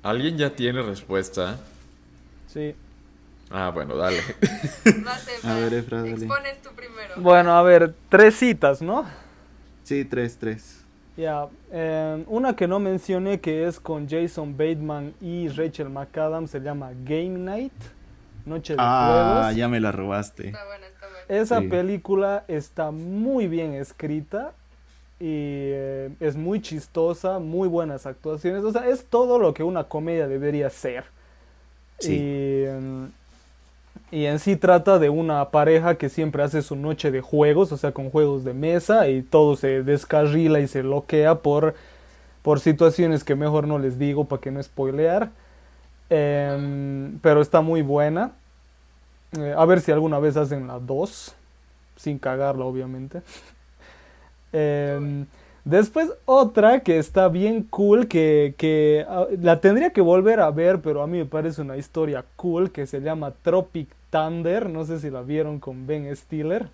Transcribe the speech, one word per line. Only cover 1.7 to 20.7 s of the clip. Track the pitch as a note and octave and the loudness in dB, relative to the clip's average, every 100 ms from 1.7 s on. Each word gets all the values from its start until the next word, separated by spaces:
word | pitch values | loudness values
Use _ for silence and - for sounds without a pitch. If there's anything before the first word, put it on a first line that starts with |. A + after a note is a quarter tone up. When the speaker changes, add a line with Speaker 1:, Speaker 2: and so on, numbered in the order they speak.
| - - _ _ - - - - | -20 -20 _ _ -20 -20 -20 -16
Speaker 2:
Sí. | D3+ D3+ D3 - - - _ _ - - | -12 -10 -12 -20 -20 -20 _ _ -20 -14
Speaker 1:
Ah, | G2 F#2 | -8 -6
bueno, | E2+ C#2+ C2 | -6 -8 -4
dale. | F2+ F2 | -2 -4
<laughs> | C3+ - - - D3 - A3+ G#3+ | -6 -2 -2 -2 -10 0 2 2
Speaker 3:
No | G#3+ B3 | -2 -10
sé, | - - A#2 | -10 -12 -6
Speaker 4:
A | A2+ | -2
ver, | A#2 | -2
Speaker 3:
Efra, | A#2 | -4
Speaker 4:
Efra, | A#2 A#2 | -6 -8
dale. | A2+ | -6
Speaker 3:
expones | A2+ A2+ C#4 C#4 C4+ | -8 -6 -6 -6 -14
tú | - - | -18 -20
primero. | A#3+ A3+ G#3 F#3 | -20 -18 -14 0
Speaker 2:
Bueno, | F3+ F3+ F3 E3+ | 6 8 8 6
a | |
ver, | F3 F3 E3 - - | 8 8 8 -2 4
tres | G3 A3 A3 | 10 10 8
citas, | B3 F#3 C#3+ C#3 | 0 2 2 2
¿no? | E3 A#3+ A3+ - - _ _ - - - | -2 -4 -6 -14 -20 _ _ -20 -20 -20
Speaker 4:
Sí, | - C#3+ C3+ | -6 -6 -4
tres, | B2 A#2+ - | -4 -6 -6
tres. | A2+ A2 - - _ _ _ - | -10 -10 -14 -20 _ _ _ -8
Speaker 2:
Ya, | D#3+ D3 D3 - - | -6 -6 -8 -14 -14
eh, | E3+ D#3+ D#3 D#3 D#3 E3 | -8 -4 -4 -4 -6 -6
una | A3 C4 - | -2 -2 -2
que | F3 | -2
no | G3 | 0
mencioné, | G3+ F#3+ - F#3 F#3+ G3 | -2 -4 -4 -4 -2 -4
que | E3+ D#3 E3+ | -4 -2 -4
es | E3+ | -6
con | - D#3 C#3+ | -10 -8 -6
Jason | D#3+ E3+ - D3 C#3 | -4 -4 -6 -12 -4
Bateman | D#3 D#3+ D3+ D3 C#3+ D3 | -4 -2 -6 -8 -10 -12
y | F3+ F3 E3 | -10 -8 -8
Rachel | C3+ D#3+ D3+ C#3 | -6 -6 -6 -10
McAdams, | C#3 C#3 - D#3 D#3+ D#3+ | -10 -10 -6 -4 -4 -8
se | C#3+ | -10
llama | C3+ C#3+ C3+ B2+ B2+ | -10 -10 -12 -14 -6
Game | D#3 F3+ F#3 | -6 -4 -8
Night, | F#3 G#3 C4 - - - - - - - - | -8 -8 -10 -12 -20 -20 -20 -20 -20 -20 -12
Noche | D#3+ D3+ | -12 -6
de | D3 | -2
Speaker 4:
Ah, | A#2+ C3 A#2+ A#2 A2+ A2+ | 2 2 4 4 4 2
Speaker 2:
Juegos. | A2 A2 | 0 0
Speaker 4:
ya | A#2+ | -2
me | A#2+ | 0
la | G#2+ | -2
robaste. | F#2+ G2 G2+ G2+ - G2 | -4 -4 -6 -6 -12 -14
Speaker 3:
Está | G#2+ | -14
buena, | G3+ | -16